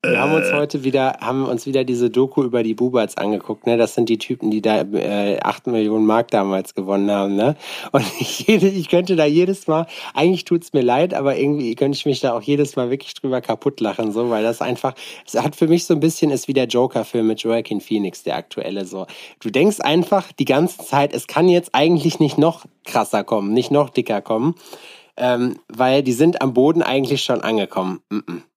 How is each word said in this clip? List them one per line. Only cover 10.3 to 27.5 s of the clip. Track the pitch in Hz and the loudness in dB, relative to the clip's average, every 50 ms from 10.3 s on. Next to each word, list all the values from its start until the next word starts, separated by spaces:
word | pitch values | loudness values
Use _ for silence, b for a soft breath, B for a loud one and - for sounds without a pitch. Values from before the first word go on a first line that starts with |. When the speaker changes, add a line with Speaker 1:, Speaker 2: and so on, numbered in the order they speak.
| 190 165 - | 2 2 0
Speaker 1:
tut's | - 175 170 170 - | -2 -2 -2 -2 0
mir | - 147 127 | 0 2 2
leid, | 123 120 135 165 180 180 | 4 4 2 2 2 0
aber | - 139 139 135 | 0 0 0 0
irgendwie | - 135 143 147 147 131 113 113 | 2 0 0 0 0 -2 -4 -2
könnte | - 139 139 143 | 0 0 0 0
ich | 139 - | -2 -2
mich | 151 135 123 | -2 -2 0
da | - 131 117 | 0 -2 -2
auch | 117 104 | -2 -2
jedes | - 143 143 147 139 - | -2 0 0 0 -2 -2
Mal | 135 123 120 | -4 -2 -2
wirklich | 127 135 - - - | -2 -4 -6 -14 -16
drüber | - - 135 127 123 | -8 -6 -4 -4 -4
kaputt | - - 113 - - 143 - - | -2 -4 -6 -2 -2 -4 -2 0
lachen, | 113 104 101 - 113 107 101 | -4 -4 -2 -2 -4 -2 -2
so, | 110 120 120 | -2 -2 0
weil | 117 107 110 | 0 0 0
das | 113 117 - | 0 -2 -2
einfach, | - - 123 120 - 135 127 B B B B B B | -4 -4 -4 -4 -4 -6 -6 B B B B B B
es | - - | -6 -4
hat | 117 131 151 147 | -2 -2 -2 0
für | - 170 | 0 2
mich | 156 165 175 - | 2 2 0 2
so | - 170 | 0 0
ein | 151 | 2
bisschen, | 143 165 160 - - 147 | 2 0 0 2 0 0
ist | 139 120 - | 0 -2 -2
wie | - 135 | -2 0
der | 135 127 | 0 0
Joker-Film | 113 120 120 127 127 - 123 107 - - 120 110 | 0 2 0 0 2 0 -4 -4 -2 -2 0 0
mit | 110 110 110 | 0 0 0
Joaquin | - 113 113 117 113 - 110 101 | -2 -2 -2 -2 -2 -4 -6 -6
Phoenix, | - - 113 107 101 92 - - - | -4 -4 -2 -2 -2 -2 -6 -8 -6
der | - - | -6 -6
aktuelle, | 80 85 _ - - - 71 98 101 95 | -6 -8 _ -10 -8 -8 -6 -6 -6 -8
so. | 90 85 95 90 B B B B B B B | -8 -8 -10 -10 B B B B B B B
Du | - 113 | -10 -2
denkst | 101 131 160 208 208 - | 2 4 4 4 2 2
einfach | - - 151 170 170 - 208 196 180 - | 0 2 2 2 2 4 2 0 0 -2
die | - - 143 | -6 -4 0
ganze | - 131 139 165 175 - - - | 2 4 2 2 0 -2 -8 -8
Zeit, | - - 143 143 147 | -2 0 0 0 0
es | - 120 - | -2 -6 -8
kann | - - 151 170 185 | -4 0 2 4 6
jetzt | 175 175 175 - - | 4 4 2 0 0
eigentlich | 131 147 165 175 160 143 165 - - | 2 4 4 2 2 2 0 2 2
nicht | 156 143 117 | 0 2 4
noch | - 147 165 165 - - - _ _ _ | 4 2 2 2 -2 -14 -20 _ _ _
krasser | - - 120 107 - - 104 98 | -2 -2 -2 0 0 -2 -4 -2
kommen, | - 117 107 98 101 | 0 -2 -2 0 0
nicht | 110 123 123 - | 0 0 2 2
noch | 139 147 147 127 | 2 2 2 2
dicker | _ - 117 - 117 101 | _ -4 -2 0 -2 -4
kommen, | - - 113 110 123 156 170 B B B B B B B B B B B B | -2 -2 -2 0 0 0 -2 B B B B B B B B B B B B
ähm, | - 123 123 123 120 123 123 - - _ | -4 0 0 0 0 0 -2 -4 -6 _
weil | _ - 110 127 127 131 143 139 | _ -2 0 2 4 4 2 2
die | 131 123 | 2 2
sind | 117 151 170 175 - - | 4 4 4 4 2 -2
am | 135 120 | 0 2
Boden | 123 131 147 160 170 160 | 4 4 4 4 2 0
eigentlich | - 131 139 135 127 139 131 - | 0 0 -2 0 0 -2 -2 0
schon | - 123 113 | -2 -2 -2
angekommen. | - 110 | 0 -2